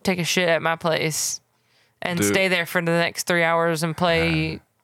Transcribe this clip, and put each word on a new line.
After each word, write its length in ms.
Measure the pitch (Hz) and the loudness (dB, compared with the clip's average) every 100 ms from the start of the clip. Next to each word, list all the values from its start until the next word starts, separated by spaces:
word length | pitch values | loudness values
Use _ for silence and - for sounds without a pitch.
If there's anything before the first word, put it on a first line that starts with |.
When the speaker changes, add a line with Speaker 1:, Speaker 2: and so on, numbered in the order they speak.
Speaker 1:
take 160 | - 180 | -2 -2
a 60 | |
shit 240 | 160 - 180 | 0 0 2
at 140 | 160 | 2
my 140 | 165 165 | 0 -2
place 680 | 170 170 160 147 - - - _ _ _ _ _ | 0 0 -2 -2 -4 -6 -12 _ _ _ _ _
and 180 | - 175 | -6 -2
Speaker 2:
Do 60 | 202 | 0
Speaker 1:
stay 220 | 196 190 | 2 2
there 160 | 180 | 0
for 160 | 170 185 | 0 -2
the 100 | 170 | 0
next 320 | 170 170 - - | 0 0 -4 -2
three 160 | 175 | 0
hours 400 | 165 165 165 160 | 2 2 2 0
and 120 | 165 | -2
play 600 | 156 175 165 165 160 160 | 0 2 2 2 0 -2
Speaker 2:
Uh, 40 | 160 - _ | -6 -14 _